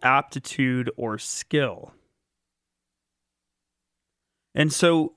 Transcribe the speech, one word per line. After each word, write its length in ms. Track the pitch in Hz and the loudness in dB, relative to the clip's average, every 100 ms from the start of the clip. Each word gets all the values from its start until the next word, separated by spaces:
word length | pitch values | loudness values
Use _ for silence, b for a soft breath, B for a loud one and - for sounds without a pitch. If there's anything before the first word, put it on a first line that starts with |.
aptitude 880 | 127 139 - 135 - - 131 127 120 - | 2 2 0 -8 -8 -2 0 0 -4 -6
or 220 | 117 110 | -6 -6
skill. 760 | - - - 147 131 90 - - _ _ _ _ _ _ _ _ _ _ _ _ _ _ _ _ _ _ _ _ _ _ _ _ _ - | -8 -10 -4 -2 -2 -6 -16 -20 _ _ _ _ _ _ _ _ _ _ _ _ _ _ _ _ _ _ _ _ _ _ _ _ _ -2
And 160 | 156 | 0
so 400 | - 175 165 156 | 4 4 4 2